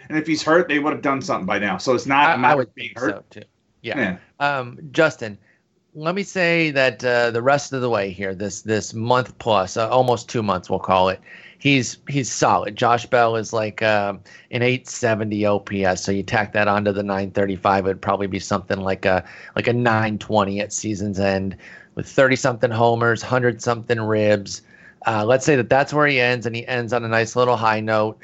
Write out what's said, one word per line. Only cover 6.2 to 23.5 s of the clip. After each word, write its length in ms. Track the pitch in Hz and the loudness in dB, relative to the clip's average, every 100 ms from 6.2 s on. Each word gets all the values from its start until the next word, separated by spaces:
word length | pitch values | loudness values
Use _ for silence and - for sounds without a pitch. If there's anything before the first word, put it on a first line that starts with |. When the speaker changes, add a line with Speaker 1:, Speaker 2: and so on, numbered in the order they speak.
Speaker 2:
say 480 | 196 190 170 170 160 | -4 -2 2 2 2
that, 320 | 139 131 110 | 2 2 2
uh, 280 | 123 123 120 | 0 2 2
the 100 | 117 | 0
rest 320 | 120 143 - | 2 0 0
of 80 | 135 | -4
the 80 | 123 | -2
way 220 | 110 98 | 0 -2
here, 220 | 92 98 | -4 -6
this, 280 | 92 101 - | -4 -6 -6
this 320 | - 110 - | -2 -2 -2
month 440 | 113 117 123 - - | -6 0 0 0 -4
plus, 380 | - 104 92 - | 0 2 0 -2
uh, 140 | 113 | 0
almost 400 | 127 127 117 - | 2 2 0 -2
two 120 | 123 | -4
months, 280 | 104 92 - | -2 -2 -2
we'll 100 | 95 | -4
call 300 | - 92 92 | 2 2 4
it, 100 | - - - - - | 0 -8 -20 -20 -4
he's, 380 | 143 139 117 - - | 0 2 0 -8 -8
he's 240 | 143 120 | -4 -4
solid. 460 | - 139 95 92 107 | 0 2 2 0 0
Josh 280 | 117 117 113 | 2 2 2
Bell 280 | 123 117 113 | 2 2 0
is, 160 | 107 | -2
like, 300 | 113 107 - | -4 -4 -2
uh, 320 | 110 107 101 98 - - - | 2 2 0 -4 -12 -20 -8
an 100 | 127 | -2
eight 260 | 123 127 - | 0 0 -4
seventy 580 | - 120 110 107 104 104 | -4 -2 0 -2 -2 0
O 140 | 104 | 0
P 240 | - 101 | -2 -2
S. 220 | 95 92 - | 0 0 -2
So 80 | |
you 100 | 98 | -4
tack 300 | 98 113 104 | 0 -2 0
that 160 | 107 104 | 0 2
onto 240 | 101 104 | 2 0
the 100 | 101 | -2
nine 280 | 101 98 98 | -2 -4 -4
thirty-five, 540 | 92 98 92 101 98 95 | -2 -2 0 2 2 0
it'd 160 | 92 | -2
probably 260 | 104 98 98 | -2 -2 -2
be 120 | 95 | -6
something 400 | - 101 - 95 | -4 -4 -2 -4
like 240 | 95 95 | -2 -2
a, 220 | 98 92 - - - - | 0 0 -2 -12 -10 -4
like 100 | 104 | -2
a 60 | |
nine 460 | 120 120 110 110 104 | 0 2 2 0 -4
twenty 420 | - 107 98 98 | -2 0 2 0
at 100 | 101 | -6
season's 480 | - 107 101 104 92 | -6 -6 -4 -4 -2
end, 380 | 98 95 95 92 - - - - | 0 0 -2 -8 -16 -20 -16 -12
with 120 | 104 | -4
thirty-something 640 | - 135 127 139 117 123 | 2 4 4 0 0 0
homers, 500 | 110 120 117 117 110 | 2 2 4 2 0
hundred-something 800 | - 127 123 | -2 0 0